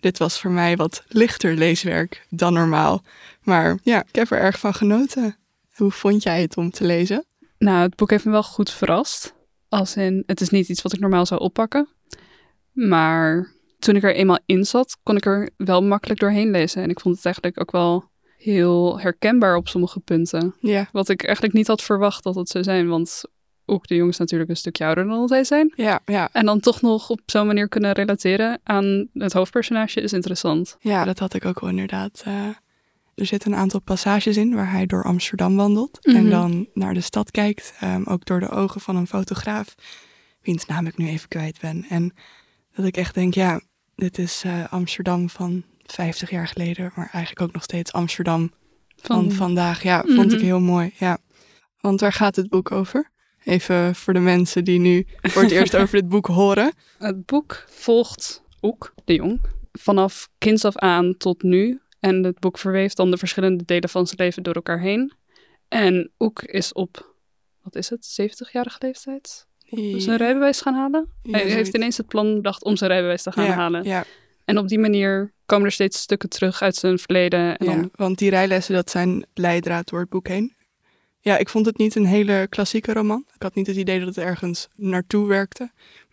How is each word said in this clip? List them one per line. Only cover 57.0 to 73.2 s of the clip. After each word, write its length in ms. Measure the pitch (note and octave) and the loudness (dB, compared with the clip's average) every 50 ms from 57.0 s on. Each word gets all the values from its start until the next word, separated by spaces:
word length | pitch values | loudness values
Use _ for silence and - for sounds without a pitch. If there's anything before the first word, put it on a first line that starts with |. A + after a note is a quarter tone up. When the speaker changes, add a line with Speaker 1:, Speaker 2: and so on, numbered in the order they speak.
| - - G3 F#3+ F3+ | -6 -6 -6 -6 -6
Speaker 2:
boek 380 | - C4+ D4 D4+ _ - - - _ | -2 -2 -2 -2 _ -14 -16 -16 _
volgt 760 | - - - - A#3 A#3 A#3+ - - - - - - - _ _ _ _ - | -20 -10 0 2 2 2 2 0 -4 -12 -12 -12 -12 -14 _ _ _ _ -4
Oek 320 | G#3 A#3+ _ - - _ - _ | -4 -4 _ -12 -18 _ -20 _
de 100 | - E3 | 0 0
Jong 260 | D#3 - F3 A3 B3+ - - - - - - _ | 2 2 -2 -2 -2 -4 -4 -4 -8 -12 -14 _
vanaf 560 | - - - G3+ G3 F#3+ G3 - - - _ _ _ | -6 0 2 4 4 2 2 -2 -6 -18 _ _ _
kinds 260 | - A3 G#3+ A3 - | 2 2 2 4 2
af 120 | G#3 G3 | 0 -2
aan 400 | - - F#3 F3 F3 F3 F3+ F#3 | 0 0 2 2 4 2 0 0
tot 260 | _ - F#3+ F3 - - | _ -2 -4 -4 0 2
nu. 380 | F#3 F3+ F#3 G3+ A#3 B3+ C4+ _ _ _ _ | 2 4 4 4 2 -2 -6 _ _ _ _
En 240 | - G3 F#3 F#3 F#3 | 0 0 2 2 2
het 140 | F#3 F3+ _ | 0 -2 _
boek 200 | - F#3 F3+ - | -2 -4 -4 -2
verweeft 380 | - F#3+ F#3+ F#3+ F#3+ G3 - | -4 -2 0 0 0 0 0
dan 140 | - F#3 F3+ | 0 2 2
de 60 | F3+ | 2
verschillende 480 | F3+ - F3 - - F#3+ F#3+ F#3 F3 F3 | 0 -2 -6 -4 0 0 2 2 0 0
delen 240 | - F3 F3 F3 F3+ | 0 -2 0 0 -2
van 180 | - F#3 F3+ | 0 -2 -2
zijn 120 | F3 - - | -2 -2 -2
leven 220 | F#3 F3+ E3+ - F3+ | -2 -2 -2 -4 -6
door 120 | F3+ E3 | -6 -6
elkaar 260 | E3+ E3+ - E3+ E3+ | -6 -4 -4 -4 -2
heen. 320 | F3 F#3+ G3+ A3+ C4 C#4 _ _ _ _ _ _ _ _ _ _ _ _ | -2 -2 0 0 -2 -4 _ _ _ _ _ _ _ _ _ _ _ _
En 420 | - A3+ G#3 F#3 F3+ F3+ E3+ - _ _ | -2 2 2 4 2 2 0 -4 _ _
Oek 240 | A#3 A3 A3 - - | -2 -2 -2 -6 -16
is 300 | - - F#3+ F3+ - - | -6 -4 -4 -4 -4 -4
op, 420 | - F#3+ F3+ _ - - _ _ _ _ _ _ _ _ _ _ _ _ | -6 -6 -6 _ -20 -20 _ _ _ _ _ _ _ _ _ _ _ _
wat 120 | F#3+ _ | -14 _
is 160 | - F3+ - | -10 -8 -8
het, 140 | A#3 A#3 - | -10 -10 -12
zeventigjarige 760 | - - - G3+ G#3+ - - A#3+ - - B3 A#3+ B3 - - | -14 -6 -6 -6 -6 -6 -10 -18 -8 -6 -6 -6 -6 -8 -8
leeftijd? 640 | - C4 C4 - - C4+ C4+ C#4 _ - - - _ _ _ _ | -8 -8 -8 -8 -12 -14 -14 -14 _ -18 -20 -20 _ _ _ _
Speaker 1:
Ja. 400 | _ _ - A3 G#3 G#3 G3 F#3+ | _ _ -8 -6 -6 -4 -4 -4
Speaker 2:
Zijn 160 | F#3+ G3 A3+ | -2 0 0
rijbewijs 440 | A3+ A#3 A#3 C4 C4+ C#4+ C#4 C4+ - | 2 2 2 2 2 2 2 0 0
gaan 140 | - C#4 C4 | -2 -2 -2
halen? 340 | C4 C4+ C#4 C#4 D#4+ D#4+ E4+ - - - | 0 -2 0 0 -2 -2 -4 -10 -16 -10
Speaker 1:
Ja, 80 | A#3 | -4
Speaker 2:
Hij 100 | G#3 G#3+ | -2 -2
Speaker 1:
zoiets. 160 | G3+ F#3+ G#3+ | 0 0 0
Speaker 2:
heeft 180 | A3+ A3 F#3+ F#3+ | 0 0 0 -2
ineens 220 | A#3 A3+ A#3+ A#3+ | -2 -2 -2 -4
het 100 | - A3 | -6 -8
plan 280 | _ - G#3+ G#3+ G#3+ G#3+ | _ -2 -2 0 0 0
bedacht 300 | G#3+ G#3 G3+ F#3+ - - | 0 -2 -4 -6 -4 -4
om 120 | - G#3 | -2 -2
zijn 140 | F3+ G3+ F#3+ | 0 0 0
rijbewijs 320 | F#3 F#3 F3+ F3 F3 F3 | 2 2 2 0 -2 -4